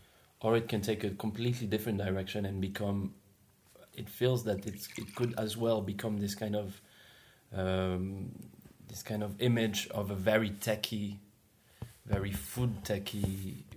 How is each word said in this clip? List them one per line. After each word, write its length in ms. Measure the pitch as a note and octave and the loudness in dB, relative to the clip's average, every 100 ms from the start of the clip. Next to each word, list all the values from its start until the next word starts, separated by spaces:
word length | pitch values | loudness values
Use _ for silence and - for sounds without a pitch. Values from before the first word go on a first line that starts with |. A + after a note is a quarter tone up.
| - - - - | -18 -20 -20 -2
Or 140 | A2 A2+ | 4 4
it 140 | A#2 | 4
can 100 | A2 | 0
take 240 | G2+ G#2+ | 2 0
a 60 | G#2 | 0
completely 560 | G2 A2 G#2 A#2+ A#2+ G#2+ | -2 -4 0 0 0 0
different 320 | G#2 A#2 G2 | 0 0 0
direction 480 | G2 F#2+ F#2+ G#2 G2 | 2 0 0 -2 -2
and 160 | G2 | 0
become, 540 | F#2+ G2 G2+ G2 G2 - - - - _ - - - - | -2 0 0 0 0 -4 -20 -20 -20 _ -20 -20 -16 -10
it 120 | G#2 | -8
feels 360 | - B2 B2 | 0 2 2
that 240 | G#2+ G2 G#2+ | 0 -2 -4
it's, 200 | F#2+ - - | -8 -10 -10
it 200 | - - | -8 -2
could 180 | A#2+ A#2+ | -2 0
as 200 | A2 G#2+ | -2 0
well 240 | A#2 A2 | 2 2
become 380 | F#2+ G2+ A2+ G#2 | 0 -2 -2 0
this 160 | G2+ - | -2 -2
kind 200 | G#2+ G#2 | -2 0
of, 240 | G2 - - - - - - - - | -2 -8 -16 -20 -20 -20 -20 -20 -8
um, 800 | F#2+ F#2 F#2 F#2 F#2 F#2+ G2 G2 - - - - - - | -2 2 2 2 0 -2 -4 -8 -10 -14 -18 -20 -20 -14
this 140 | - | -10
kind 220 | - G#2+ | -4 -2
of 180 | G#2 G2+ | -2 2
image 460 | B2+ A#2 A2+ G2+ - | 4 6 4 0 -2
of 220 | - G2+ | -2 -2
a 40 | G2 | 0
very 360 | F#2+ G#2+ G#2+ | 6 6 6
techie, 680 | G2+ - G#2+ - G#2+ G2+ G2+ - - _ _ - - - - A2 | 0 0 0 0 -2 -4 -6 -14 -20 _ _ -20 -16 -16 -14 0
very 260 | G2 G2+ | 0 2
food 520 | G2+ - B2 B2 G2+ | -2 -4 0 0 0
techie 800 | - G2+ G2 G#2 G2 G2 F#2+ B2+ - | 0 -2 -2 0 0 0 -4 -8 -12